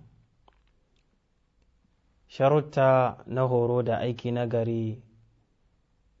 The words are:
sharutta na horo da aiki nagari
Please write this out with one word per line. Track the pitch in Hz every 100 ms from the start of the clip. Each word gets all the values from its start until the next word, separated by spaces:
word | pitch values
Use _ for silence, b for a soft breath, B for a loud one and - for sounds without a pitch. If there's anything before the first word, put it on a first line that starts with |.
| - _ _ _ _ _ _ _ _ _ _ _ _ _ _ _ _ _ _ _ _ _ _
sharutta | - 135 151 147 143 131 131 123 - -
na | 127
horo | 127 123 120 123
da | 113 113
aiki | 123 117 123
nagari | 120 117 117 113 113 113 113 - _ _ _ _ _ _ _ _ _ _ _